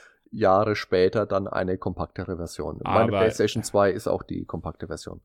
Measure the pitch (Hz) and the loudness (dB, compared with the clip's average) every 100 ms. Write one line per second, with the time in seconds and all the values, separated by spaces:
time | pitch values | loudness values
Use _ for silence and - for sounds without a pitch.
0 | - _ _ 98 104 92 107 104 - 92 | -20 _ _ 0 4 4 4 0 0 4
1 | 92 113 101 98 98 - 92 92 92 90 | 4 2 0 -2 -2 -2 -2 -2 -4 -6
2 | 80 - 92 85 85 - 76 82 90 95 | -8 -8 -8 -8 -8 -8 -8 -6 0 2
3 | 113 98 110 - 107 110 - 101 98 92 | 4 4 2 2 0 0 0 4 4 2
4 | 98 92 - 85 - 85 80 - 82 78 | -2 -4 -4 -8 -8 -8 -8 -10 -10 -10
5 | - 90 | -12 -16